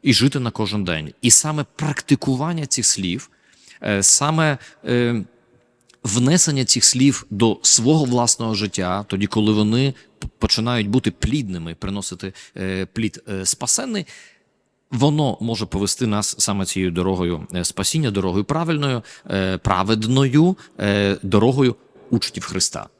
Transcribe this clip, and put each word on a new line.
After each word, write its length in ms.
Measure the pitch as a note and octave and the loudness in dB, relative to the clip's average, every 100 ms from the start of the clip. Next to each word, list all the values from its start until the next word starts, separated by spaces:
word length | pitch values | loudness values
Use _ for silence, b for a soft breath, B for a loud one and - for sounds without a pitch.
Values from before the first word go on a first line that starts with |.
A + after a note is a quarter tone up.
І 100 | - | 2
жити 280 | B2 C3+ C#3 | 4 2 0
на 100 | A#2+ | -6
кожен 340 | - G#2 G#2 | -4 -4 -2
день. 280 | F2+ D#2+ D2+ - | -4 -4 -6 -4
І 80 | A#2+ | 2
саме 340 | - D3+ D3+ - - | 4 2 -4 -6 -6
практикування 880 | D3+ C#3+ - C#3 - B2+ D#3 E3 D3 | -6 -6 0 0 0 -2 -2 -4 -4
цих 200 | - G#2+ | -2 0
слів, 440 | - F#2+ G2+ - b b b b b | -2 -2 -4 -8 b b b b b
е, 200 | - G2 | -2 2
саме, 560 | F#2+ - C#3+ D#3+ D#3 C3+ B B | 2 2 2 2 0 -2 B B
е, 400 | - B2 A#2+ A#2 F#2+ _ _ _ _ _ _ _ | -2 0 2 0 -4 _ _ _ _ _ _ _
внесення 640 | G#2+ G#2+ B2+ F3 - C#3 | -2 2 4 4 2 0
цих 200 | A#2+ A#2+ | 0 2
слів 420 | - B2 C#3 C3 - | 2 6 4 4 -6
до 280 | G2+ A2+ G2 | 2 2 2
свого 420 | - - A#2 D#3 | 2 2 4 4
власного 500 | C3+ B2 A#2+ - A2+ | 4 2 2 0 -2
життя, 500 | G#2 G#2 - F2+ F#2 G#2 | -2 -4 -4 -2 -4 -4
тоді, 180 | F#2+ G2+ | -4 0
коли 260 | A2 G#2+ | 2 4
вони 420 | G#2+ G#2+ A#2 C3+ C3 b _ | 4 4 2 0 -4 b _
п-, 100 | - _ | -14 _
починають 500 | A2 - A#2 B2 G2+ | -2 0 0 -2 0
бути 220 | A#2 A2 | 0 0
плідними, 640 | - - D3 A2 F2+ E2 | -2 -2 -2 -2 -6 -8
приносити, 580 | E2+ G2 G2+ F#2+ F#2 F#2+ B B - | -8 -6 -6 -8 -10 -12 B B -8
е, 300 | F#2+ F#2 F#2 | -4 -4 -4
плід, 360 | - G#2+ - - | -4 -4 -6 -10
е, 180 | G2 F#2 | -6 -4
спасенний, 600 | - B2 - C4 G#3+ D#3+ B B B B _ _ _ _ | -4 -2 -2 -2 -6 -8 B B B B _ _ _ _
воно 480 | A#2 C#3+ D3+ C#3 - | 2 2 4 0 0
може 260 | A2+ A2 G#2+ | -4 -4 -4
повести 400 | G2 G2 - A#2 | -2 -2 -2 -2
нас 300 | G#2 G#2 - | -2 -4 -4
саме 260 | - G2 | -2 -2
цією 260 | F#2 F#2+ F#2 | -2 -2 -2
дорогою, 560 | E2+ F#2 F#2 F2 E2 E2 | 0 0 0 -2 -4 -6
е, 100 | F2+ | -6
спасіння, 460 | F2 - - D#3+ C#3+ | -4 -2 -2 0 0
дорогою 340 | G2+ F#2 F#2 | 0 0 -2
правильною, 580 | G2+ D3+ E3+ D#3 C#3+ B2 B B - | -2 -4 -2 -2 -2 -4 B B -6
е, 280 | F#2+ F#2+ F#2 | -2 -2 -2
праведною, 1000 | - F#2 F#2+ A2+ A2 C3 C3+ C#3 F3 F#3+ B - | 0 0 0 0 2 2 4 4 4 0 B -4
е, 360 | G#2 G2+ G2 G2 | 0 2 0 -2
дорогою 540 | G2 G#2 A#2 C3 C3 - _ - - | 2 4 4 4 2 0 _ -20 -2
учнів 340 | A#2 - - | -2 -2 -10
Христа. 440 | - F#2 - - - | -8 -4 -4 -4 -12